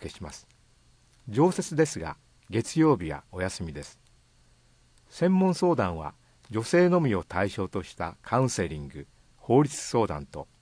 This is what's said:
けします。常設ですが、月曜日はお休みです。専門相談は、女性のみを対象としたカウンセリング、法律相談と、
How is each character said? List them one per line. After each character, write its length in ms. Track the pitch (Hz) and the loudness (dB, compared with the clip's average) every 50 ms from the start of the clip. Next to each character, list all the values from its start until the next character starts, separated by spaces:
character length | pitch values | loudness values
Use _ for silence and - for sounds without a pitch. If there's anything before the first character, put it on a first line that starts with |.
け 60 | - - | -14 -14
し 140 | - - | -12 -12
ま 100 | 85 78 | -14 -14
す。 140 | - - - _ _ _ _ _ _ _ _ _ _ _ _ _ _ _ _ 120 | -14 -16 -20 _ _ _ _ _ _ _ _ _ _ _ _ _ _ _ _ -6
常 240 | 101 127 160 185 | 2 2 2 4
設 220 | - - 170 - 160 | 2 -2 -6 -4 0
で 120 | 147 160 | 0 0
す 120 | 147 - - | 0 0 -6
が、 180 | 80 156 143 - _ _ _ _ _ - | -8 -10 -10 -14 _ _ _ _ _ -4
月 280 | 95 113 113 - - 160 | -4 -4 -2 0 2 4
曜 180 | 156 156 135 | 4 4 4
日 140 | 90 87 80 | 2 0 -6
は 140 | 71 71 - _ | -8 -10 -12 _
お 80 | - 92 | -6 -4
休 220 | 90 92 - - | -4 -4 -4 -6
み 100 | 90 80 | -8 -8
で 100 | 71 73 | -8 -10
す。 160 | 71 - - _ _ _ _ _ _ _ _ _ _ _ _ _ _ _ _ _ _ _ _ _ _ _ | -14 -14 -20 _ _ _ _ _ _ _ _ _ _ _ _ _ _ _ _ _ _ _ _ _ _ _
専 260 | - - 165 185 190 | -4 0 2 4 4
門 200 | 185 190 185 170 | 4 4 2 2
相 200 | - 190 180 - | 2 2 2 4
談 220 | 120 101 90 85 | 2 2 0 -2
は、 180 | 80 76 73 - _ _ _ _ _ _ - | -6 -8 -10 -12 _ _ _ _ _ _ -6
女 120 | - 110 | -6 -6
性 260 | 113 - - 175 180 175 | -2 2 4 6 6 6
の 120 | 180 175 | 6 4
み 140 | 156 127 101 | 4 2 0
を 100 | 90 78 | 0 -2
対 240 | - - 90 101 95 | -2 -2 0 0 0
象 200 | - - 95 92 | -2 -4 -6 -4
と 140 | - 98 | -4 -6
し 120 | 87 - - | -8 -8 -10
た 220 | - 85 85 - - | -8 -8 -8 -8 -14
カ 200 | - - - 127 | -6 0 2 2
ウ 40 | 131 | 2
ン 60 | 123 | 2
セ 180 | - - 90 76 | 0 -2 -4 -4
リ 100 | 78 76 | -4 -8
ン 100 | 71 67 | -10 -12
グ、 180 | - - 71 - _ _ _ _ _ | -12 -14 -16 -16 _ _ _ _ _
法 260 | _ - - 117 139 | _ 0 4 4 4
律 120 | 151 143 - | 4 4 -2
相 320 | - - - - 117 110 | -8 -8 -4 -2 -2 -2
談 200 | 92 82 73 71 | -2 -4 -8 -10
と、 200 | - - 73 69 - _ _ | -12 -12 -14 -14 -14 _ _